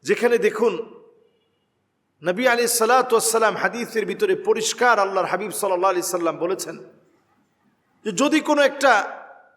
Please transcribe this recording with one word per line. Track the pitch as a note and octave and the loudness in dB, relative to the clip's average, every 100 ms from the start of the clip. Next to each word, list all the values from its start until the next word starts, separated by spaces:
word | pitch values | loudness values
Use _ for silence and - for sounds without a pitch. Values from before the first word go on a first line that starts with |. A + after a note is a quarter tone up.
যেখানে | C3 G3+ A#3+ A#3 | -2 0 2 2
দেখুন, | G3+ - A#3 F3 - - - _ _ _ _ _ _ _ _ _ _ _ | 0 0 -2 -2 -10 -16 -20 _ _ _ _ _ _ _ _ _ _ _
নবী | D#3 F#3 B3+ | -6 0 0
আলাইহিস | A#3+ A#3 | 2 0
সালাতু | - A3 B3+ B3 A3+ | 0 4 2 4 0
ওয়াস | - | 2
সালাম | A3+ A3 F3+ | 2 0 0
হাদিসের | F3+ A3 A3+ A3+ G3 | -4 -4 -6 -4 -4
ভিতরে | G#3 G#3 F#3 | -2 -2 -2
পরিষ্কার | G3+ A3+ A3 - B3 A3 | 0 0 0 0 2 4
আল্লাহর | G3 G3 E3+ | 2 0 -2
হাবিব | F3+ G#3 | -4 -4
সাল্লাল্লাহু | E3 G3+ F#3 F#3+ | -6 -4 0 0
আলাইহি | F3+ E3+ | 0 -2
সাল্লাম | F3+ E3 D#3 | -2 -4 -2
বলেছেন | F3 F#3 - - - _ _ _ _ _ _ _ _ _ _ _ G#3 | -4 -4 -8 -14 -18 _ _ _ _ _ _ _ _ _ _ _ -8
যে | |
যদি | F#3+ C#4+ D4+ | -2 0 0
কোনো | D4+ D4 | 0 2
একটা | C#4 C#4 C#4 G#3+ F#3+ - - - _ | 2 2 4 4 2 -10 -18 -20 _